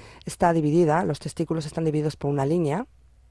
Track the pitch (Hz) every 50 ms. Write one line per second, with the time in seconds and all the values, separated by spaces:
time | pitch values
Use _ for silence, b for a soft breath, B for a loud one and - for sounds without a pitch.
0 | B B B B B 170 - - 185 170 165 165 151 147 151 175 175 151 151 170
1 | 202 165 147 - - 156 - - 165 - 160 165 147 156 - 165 165 156 147 151
2 | 151 156 - - - 143 143 139 135 143 165 180 165 139 147 196 269 - - -
3 | - - _ - - _